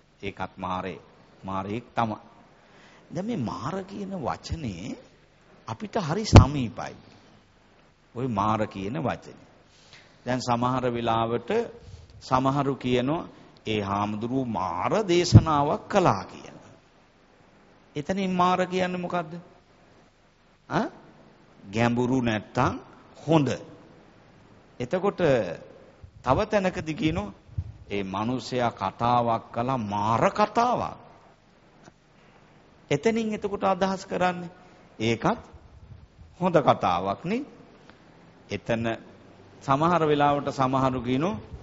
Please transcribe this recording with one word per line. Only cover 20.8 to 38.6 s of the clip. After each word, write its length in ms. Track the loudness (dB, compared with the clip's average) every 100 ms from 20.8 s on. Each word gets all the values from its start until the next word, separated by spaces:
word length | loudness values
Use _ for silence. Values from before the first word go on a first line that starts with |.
| -2 -6 -20 -20 -20 -20 -20 -20
ගැඹුරු 560 | -8 0 2 2 0 0
නැත්තම් 540 | 0 -2 -2 -2 0 -2 -12 -20 -20 -12
හොඳ. 300 | 2 2 4 -2 -8 -20 -20 -20 -20 -20 -20 -20 -20 -20 -20
එතකොට 460 | -10 -4 -2 0 2 4 4 2 -6 -12 -20 -20 -20 -20 -6
තව 200 | 0 2
තැනකදී 520 | 2 0 0 -2 -6
කියනවා 380 | -2 -2 -2 -6 -12 -12 -10 -10 -14 -8
ඒ 160 | -6
මිනිසයා 640 | -4 -4 -2 -4 -4 -2 -2
කතාවක් 720 | -2 -6 -2 0 2 2 -2 -4
කළා 300 | -6 -2 -2
මාර 460 | -2 -2 0 2 2
කතාවක්. 680 | 2 0 2 0 0 -4 -8 -18 -20 -20 -20 _ _ _ -20 -20 -20 _ _ -20 -20 -20 -20 -20 -20 -4
එතනින් 440 | 0 0 0 -2
එතකොට 300 | -4 -6 -2
අදහස් 420 | 0 2 0 -2 -6
කරන්නේ 440 | -2 0 -2 -8 -16 -20 -20 -20 -4
ඒකත් 440 | -2 0 0 -2 -6 -20 -20 -20 -20 -20 -20 -20 -20
හොඳ 220 | -4 2 4
කතාවක් 600 | 4 4 2 0 0 -4
නේ. 200 | -4 -4 -6 -14 -20 -20 -20 -20 -20 -20 -20 -20 -10
එතන 380 | -8